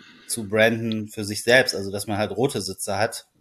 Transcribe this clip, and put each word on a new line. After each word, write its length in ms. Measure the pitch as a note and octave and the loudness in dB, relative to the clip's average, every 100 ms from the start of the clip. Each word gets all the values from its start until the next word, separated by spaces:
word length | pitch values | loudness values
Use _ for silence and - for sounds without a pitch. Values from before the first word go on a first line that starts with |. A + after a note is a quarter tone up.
| - - - | -20 -18 -10
zu 200 | - G2+ | -8 -2
branden 600 | G#2+ A2 A#2 A#2 A2 G#2+ | 4 4 4 -2 -4 -6
für 160 | - | -8
sich 180 | G2+ G#2 | -6 -4
selbst, 320 | - B2+ B2+ | 4 6 6
also 160 | F2+ G2 | 0 -4
dass 160 | G2 G#2 | -6 -4
man 100 | G#2 | -2
halt 120 | G#2+ | -2
rote 300 | G2+ C3+ A2 | 0 0 0
Sitze 340 | F#2 F#2+ - G2 | -6 -6 -4 -2
hat, 280 | A2+ - - _ | -2 -4 -16 _